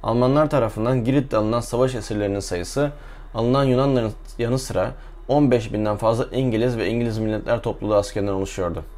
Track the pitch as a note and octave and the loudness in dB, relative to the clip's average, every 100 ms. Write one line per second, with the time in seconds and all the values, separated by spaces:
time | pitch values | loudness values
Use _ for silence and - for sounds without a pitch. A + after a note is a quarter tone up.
0 | - A#2 B2+ C#3+ D3+ D3 A2+ G#2+ A2+ C3 | 0 2 4 4 4 2 0 0 0 0
1 | A#2 C3+ C#3 A2 G#2+ A#2 A#2 A#2+ C3 B2+ | 2 0 2 0 2 0 -2 0 0 0
2 | G2+ G#2+ G2+ G2+ G2 F2 E2+ - D3 C#3+ | -4 -2 0 -2 -4 -6 -4 -2 -2 -2
3 | - - - A2+ A#2 C3+ C#3 B2 C#3 B2+ | -16 -18 -12 -2 2 4 4 4 4 2
4 | A2+ - - - A#2 C3 - F#2 G2+ - | 0 -6 -14 -4 -2 -2 -2 -2 -2 -4
5 | - - - C#3 C#3+ B2 A2 G#2+ G#2+ G#2 | -16 -18 0 4 6 4 2 -2 0 0
6 | A2 A#2 - B2 C3 A2 A#2+ A#2 F#2 A#2 | 2 2 0 0 0 2 0 0 0 0
7 | A#2+ A2 A2 G#2+ - A#2 A#2 G#2 G#2+ G#2 | 0 0 -2 -2 0 -2 -2 -4 2 2
8 | G2+ G#2+ G2+ F#2+ F#2+ - F2 E2 D#2 | 2 -2 -2 -2 -4 -2 -4 -4 -10